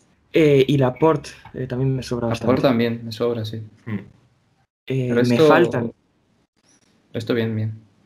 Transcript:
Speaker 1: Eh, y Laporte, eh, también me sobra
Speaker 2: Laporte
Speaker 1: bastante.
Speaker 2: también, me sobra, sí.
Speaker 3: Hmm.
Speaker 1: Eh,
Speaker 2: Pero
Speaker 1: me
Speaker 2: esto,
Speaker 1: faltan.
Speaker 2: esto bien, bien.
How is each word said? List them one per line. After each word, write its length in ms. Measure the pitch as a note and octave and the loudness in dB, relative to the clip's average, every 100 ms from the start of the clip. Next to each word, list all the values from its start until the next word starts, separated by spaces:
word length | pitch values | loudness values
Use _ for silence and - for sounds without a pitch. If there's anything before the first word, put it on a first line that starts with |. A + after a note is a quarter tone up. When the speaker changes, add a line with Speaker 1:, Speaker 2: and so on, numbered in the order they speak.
| _ _ _ | _ _ _
Speaker 1:
Eh, 320 | E3+ D#3 C#3 C3+ | 2 4 6 4
y 100 | C#3+ | 2
Laporte, 520 | B2+ - D#3+ D3+ - - - | 0 2 2 0 -4 -20 -16
eh, 140 | - C3 | -12 -8
también 280 | B2 C3+ C3 | -4 -2 -4
me 60 | |
sobra 240 | - B2 A#2 | -4 -4 -2
Speaker 2:
Laporte 180 | A2+ A2+ | -2 0
Speaker 1:
bastante. 140 | C3 C#3 | 2 2
Speaker 2:
también, 380 | A#2 A#2 A#2 A2+ | 2 0 -4 -8
me 60 | |
sobra, 340 | A2 A#2+ A#2 G#2+ | -4 -4 -4 -6
sí. 120 | A2+ G#2+ _ - | -10 -14 _ -10
Speaker 3:
Hmm. 140 | G2+ - _ _ _ _ _ _ _ - | -10 -12 _ _ _ _ _ _ _ -6
Speaker 1:
Eh, 180 | C3 B2 | -4 -2
Speaker 2:
Pero 40 | A#2+ | 0
Speaker 1:
me 60 | |
Speaker 2:
esto, 260 | B2 A#2+ D#3 | 2 4 6
Speaker 1:
faltan. 460 | D3+ E3+ B2+ A#2 - _ _ _ _ _ _ _ _ _ _ _ | 6 4 0 -6 -10 _ _ _ _ _ _ _ _ _ _ _
Speaker 2:
esto 200 | A#2+ A2 B2 | -10 -4 -2
bien, 200 | A2+ A2 | -2 -4
bien. 240 | A2 - - _ | -6 -8 -16 _